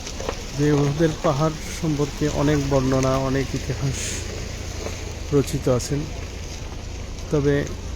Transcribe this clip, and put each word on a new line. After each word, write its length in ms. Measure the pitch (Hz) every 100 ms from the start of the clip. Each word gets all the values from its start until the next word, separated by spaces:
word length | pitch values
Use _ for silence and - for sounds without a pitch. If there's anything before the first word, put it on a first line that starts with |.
| - - - - - 139
যে 140 | 147
উহুদের 380 | 143 143 147 165 151
পাহাড় 300 | 170 139 160 151 - -
সম্পর্কে 480 | 160 147 147 - 147
অনেক 280 | 147 147 151 139
বর্ণনা, 480 | 139 131 131 131 135
অনেক 380 | 135 135 131 139
ইতিহাস 400 | - 127 139 127 - - - - - - - - - - - - -
রচিত 360 | 143 127 135 -
আছেন, 300 | 123 - 143 151 - - - - - - - - - - - -
তবে 340 | 151 143 143 - - -